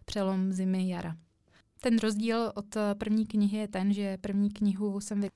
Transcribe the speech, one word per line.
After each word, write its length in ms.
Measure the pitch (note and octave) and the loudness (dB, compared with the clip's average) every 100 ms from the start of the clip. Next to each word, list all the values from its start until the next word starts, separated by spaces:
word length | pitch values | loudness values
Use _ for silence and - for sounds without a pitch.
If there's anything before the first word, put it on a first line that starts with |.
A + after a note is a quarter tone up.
| - | -8
přelom 480 | G#3 F#3+ F#3+ F#3+ | -2 0 2 0
zimy, 360 | F#3+ F#3 F#3 F#3 | 0 0 2 0
jara. 260 | F3 E3+ E3 _ _ _ _ _ - | -2 -6 -10 _ _ _ _ _ -4
Ten 160 | B3 A3+ | 2 2
rozdíl 540 | A3 G#3 A3+ A3+ A3+ G3+ | 2 0 0 0 -2 -4
od, 220 | G3+ A3 | -6 -2
eh, 180 | G#3 G3+ | -2 -2
první 300 | G#3 A3 G#3+ | 0 0 2
knihy 320 | G#3+ G3+ G#3+ | 2 2 2
je 100 | G#3 | -4
ten, 260 | F#3+ G3 | 0 0
že 240 | G3+ G3 F#3+ | 0 -2 -4
první 320 | G3+ G3+ G3+ | -2 0 0
knihu 500 | G#3 G#3 F#3+ G#3 G3+ | 2 0 2 -2 -4
jsem 220 | G3+ G#3 | -4 -2
vy-, 80 | G3+ | -2